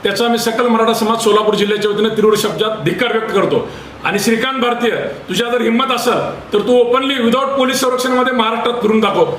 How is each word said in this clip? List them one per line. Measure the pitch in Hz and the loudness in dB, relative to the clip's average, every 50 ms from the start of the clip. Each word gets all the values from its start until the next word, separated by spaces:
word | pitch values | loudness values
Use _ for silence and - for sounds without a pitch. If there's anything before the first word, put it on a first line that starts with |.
| - | -2
त्याचा | 202 196 185 233 | -2 -2 0 0
आम्ही | 233 233 220 | 0 0 0
सकल | 226 233 226 247 240 240 | -2 -2 -2 0 0 2
मराठा | 233 226 220 226 220 | 2 2 2 0 0
समाज | 220 226 214 226 226 - | 0 0 0 0 0 2
सोलापूर | 220 202 214 214 214 208 | 2 2 4 2 2 0
जिल्ह्याच्या | 202 202 202 214 208 202 214 | 0 0 0 0 -2 0 -2
वतीनं | 202 214 214 220 214 208 | 0 0 0 0 0 2
तीव्र | 202 214 214 208 | 2 4 4 2
शब्दात | - 208 - - 220 208 - - 143 | 0 -4 -2 -2 -2 -2 -2 -2 -2
धिक्कार | 170 - - 247 233 220 226 | -4 -2 0 -2 0 0 -2
व्यक्त | 220 - 185 | -2 0 0
करतो. | 196 175 - 143 117 92 - - - - - - - - | 0 0 2 0 -2 -2 -4 -10 -14 -16 -16 -18 -8 -6
आणि | 156 185 202 | -4 -2 0
श्रीकांत | 202 233 220 220 240 262 262 262 | 0 0 0 0 0 -2 -2 0
भारतीय, | 233 240 233 233 233 226 180 - - - - - - - | 0 0 0 0 0 -2 0 -2 -4 -6 -8 -10 -10 -6
तुझ्या | 185 175 240 240 | -4 -4 -2 0
जर | 240 247 | 0 0
हिंमत | 233 226 226 240 269 262 247 | 0 2 2 2 0 0 0
असेल | 240 - 247 202 147 139 - - - - - - | 0 0 0 0 0 -2 -4 -8 -10 -10 -2 -2
तर | 208 202 - | 0 2 4
तू | 247 247 | 4 4
ओपनली | 240 240 240 269 269 277 277 | 4 4 2 0 2 0 -2
without | 262 226 233 233 254 269 277 277 277 | 0 2 2 2 2 0 0 0 0
पोलीस | 262 254 262 254 | 0 0 0 0
संरक्षणामध्ये | 262 254 247 247 254 254 254 254 254 254 247 | 0 0 0 0 0 0 2 2 2 2 2
महाराष्ट्रात | 240 220 220 226 226 - 240 233 190 | 0 0 0 0 -2 -2 -2 -2 0
फिरून | 196 214 220 220 | 0 2 2 2
दाखव | 208 202 170 175 165 160 - | 2 2 2 2 2 2 0